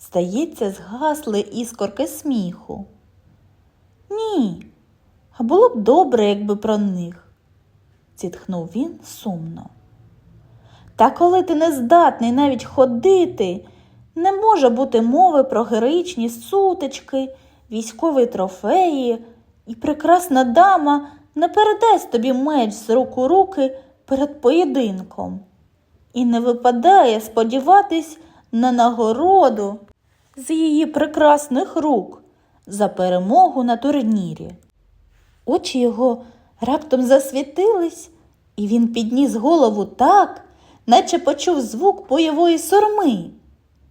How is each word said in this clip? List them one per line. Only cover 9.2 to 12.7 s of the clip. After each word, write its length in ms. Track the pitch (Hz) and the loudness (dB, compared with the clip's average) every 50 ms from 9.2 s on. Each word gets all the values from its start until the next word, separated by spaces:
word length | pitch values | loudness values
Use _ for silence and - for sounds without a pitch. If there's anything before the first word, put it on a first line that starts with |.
| - 214 180 165 160 165 165 170 - - - _ _ _ _ _ _ _ _ _ _ _ _ - _ _ _ _ _ _ _ _ _ - _ | -10 -10 -10 -8 -10 -12 -14 -16 -18 -20 -20 _ _ _ _ _ _ _ _ _ _ _ _ -20 _ _ _ _ _ _ _ _ _ -14 _
«Та 140 | - 220 269 | 2 2 2
коли 320 | 262 - 339 349 370 370 | 2 2 2 2 2 2
ти 120 | 359 359 320 | 0 0 -2
не 180 | 302 320 339 | 0 0 0
здатний 600 | 294 269 233 233 339 349 330 269 - - 233 240 | -2 -2 0 2 4 4 4 4 2 0 -2 -2
навіть 320 | 240 269 285 277 254 226 - | 0 0 0 0 -2 -4 -8
ходити, 1000 | - | -4